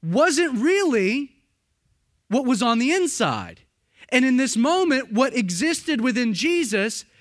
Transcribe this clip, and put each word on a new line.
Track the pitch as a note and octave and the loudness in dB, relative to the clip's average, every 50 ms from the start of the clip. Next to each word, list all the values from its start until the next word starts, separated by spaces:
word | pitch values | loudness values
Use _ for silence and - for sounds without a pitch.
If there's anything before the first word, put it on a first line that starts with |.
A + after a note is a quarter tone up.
| - | -4
wasn't | E3 E3+ A#3 D4+ F4+ D4+ C#4 F4 D#4+ B3+ G#3+ | -2 2 2 2 2 4 2 0 0 0 0
really | A3+ D#4 F#4 G4+ G4+ F4 B3+ A3 F#3+ F#3 A3 C#4 C#4+ C4+ _ _ _ _ _ _ _ _ _ _ _ _ _ _ _ _ _ _ _ _ | 0 2 2 2 2 2 2 2 0 0 -2 -2 -4 -8 _ _ _ _ _ _ _ _ _ _ _ _ _ _ _ _ _ _ _ _
what | G3 B3+ C#4 | -2 -2 0
was | B3 B3+ G3+ A#3+ | 0 0 0 0
on | A#3+ A#3 A3+ | 0 0 0
the | A#3+ C4+ E4 | 0 0 2
inside. | G4 F4+ D#4+ - - A3+ E3 B2 G#2+ F#2+ E2+ E2 - _ _ _ _ _ _ _ _ - _ | 0 0 -2 0 0 -2 0 0 -4 -6 -10 -14 -20 _ _ _ _ _ _ _ _ -14 _
And | - B3+ B3+ | 0 2 2
in | C4 B3+ | 4 2
this | B3 C4+ C4 - | 2 0 0 0
moment, | A3 A#3 C#4+ E4+ F#4 F#4+ F4 C#4+ C4 C4 - A3 | 0 2 2 2 2 2 2 2 0 -2 -2 0
what | G#3 C4 C4+ - | 0 0 0 0
existed | B3+ A3 F3+ F3 E3+ B3+ D#4+ E4+ - - - D#4 A#3+ | -2 -2 -2 -2 -2 -2 -2 -2 -2 -2 -2 -2 0
within | A3 B3+ A#3 A3+ B3 A#3 G#3+ | 0 0 0 0 0 -2 -2
Jesus | E3 G3+ D#4+ F4 F4 E4 A3+ G3+ G#3 G3 A3+ G3 - - _ _ _ | -2 -2 -2 0 0 -2 -2 -2 -2 -2 -2 -4 -8 -14 _ _ _